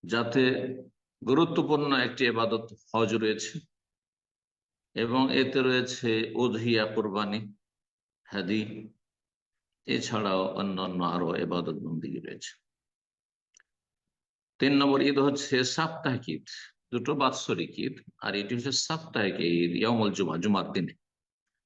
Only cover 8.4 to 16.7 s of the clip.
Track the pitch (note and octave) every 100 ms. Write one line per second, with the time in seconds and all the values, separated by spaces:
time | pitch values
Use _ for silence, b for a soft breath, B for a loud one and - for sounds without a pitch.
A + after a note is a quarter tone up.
8.4 | F2+ G#2+ G#2+ A2 A2 _ _ _ _ _
9.4 | _ _ _ _ - A#2+ A2+ A2+ G#2 F#2
10.4 | F#2+ F#2 G2+ F#2 F#2 F2+ F2 F2 E2 C#2+
11.4 | E2 F2 E2 D#2 D#2+ E2 - - - -
12.4 | - - _ _ _ _ _ _ _ _
13.4 | _ _ _ _ _ _ _ _ _ _
14.4 | _ _ C3+ C#3+ C#3 C3+ C#3 C#3 C#3 C#3
15.4 | - C3 B2+ - D#3+ E3 C#3+ B2 - D#2
16.4 | - B B